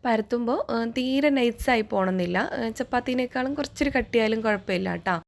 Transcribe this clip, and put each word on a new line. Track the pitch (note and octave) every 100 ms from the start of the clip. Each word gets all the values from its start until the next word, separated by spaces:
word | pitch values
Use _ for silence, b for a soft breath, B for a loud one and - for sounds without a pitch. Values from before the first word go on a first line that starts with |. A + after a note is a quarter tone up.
| B3+
പരത്തുമ്പോൾ, | A3 G#3+ A#3+ A#3 D4+ -
ഏ, | A#3 A3+
തീരെ | A#3 B3+ C4+ D4
നൈസായി | C#4 A#3+ A#3 - A#3+
പോകണമെന്നില്ല. | G#3+ G3+ F#3+ F#3 F3 F3+ A3+
ഏ, | - A3+
ചപ്പാത്തീനേക്കാളും | A3+ B3 B3 B3 B3+ B3 B3+ C4
കുറച്ചൊരു | D4 C#4 - C#4+ C4+
കട്ടിയായാലും | A#3 A#3 A3 A3
കുഴപ്പമില്ല | A3 G#3 G3 F#3 F#3 F3
ട്ടാ. | F3+ E3+